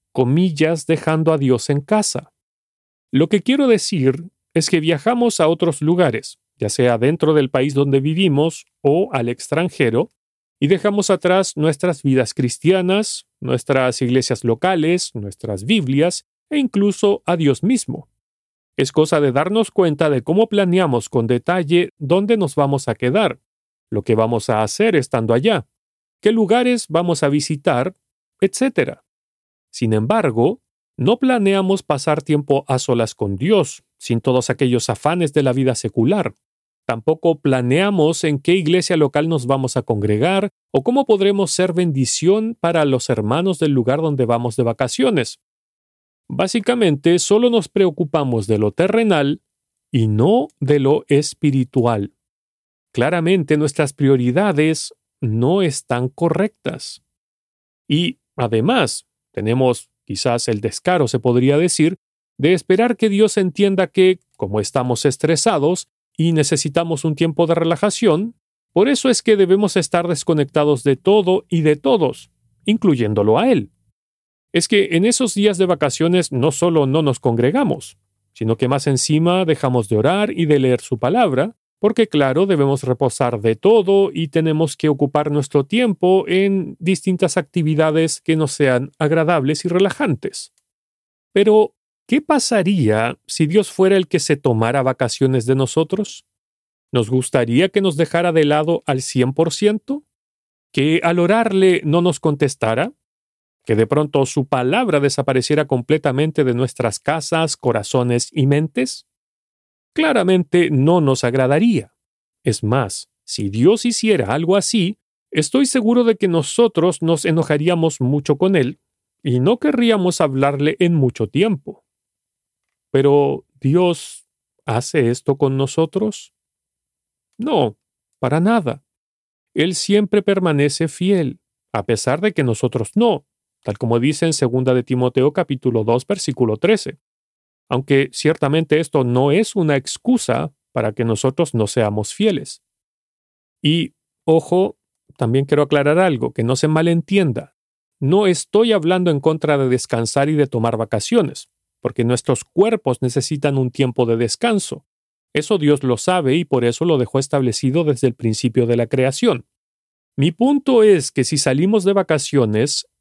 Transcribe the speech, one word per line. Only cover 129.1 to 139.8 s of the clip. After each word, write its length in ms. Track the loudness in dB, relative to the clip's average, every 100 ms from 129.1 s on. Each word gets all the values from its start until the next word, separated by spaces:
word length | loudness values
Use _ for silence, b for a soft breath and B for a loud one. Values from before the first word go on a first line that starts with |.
| _ _ _ _
Él 220 | -2 -2 -2
siempre 460 | 0 0 2 0
permanece 640 | 0 0 0 2 0 0 -6
fiel, 540 | -2 0 0 -2 -6 _ _ _
a 120 | -4 -2
pesar 360 | -2 -2 -2
de 120 | -2
que 100 | -2
nosotros 480 | -2 0 -2 -2 -4 0
no, 320 | 0 0 -6 _ _ _
tal 160 | -10 -4
como 220 | -2 0
dice 260 | 0 -2 -2
en 80 |
segunda 400 | -2 -2 0 0
de 100 | 0
Timoteo 500 | 0 -2 0 0 0
capítulo 500 | 0 -4 -4 -2 0
dos, 240 | 0 -2 -2
versículo 480 | -6 -4 -2 -2 0
trece. 440 | 0 0 -4 -16 _ _ _ _ _ _ -6
Aunque 400 | -4 2 2 0
ciertamente 720 | -2 -2 0 0 -2 0 0
esto 240 | 0 -2 0
no 260 | 0 2
es 240 | 0 0 -2
una 220 | 0
excusa 760 | 0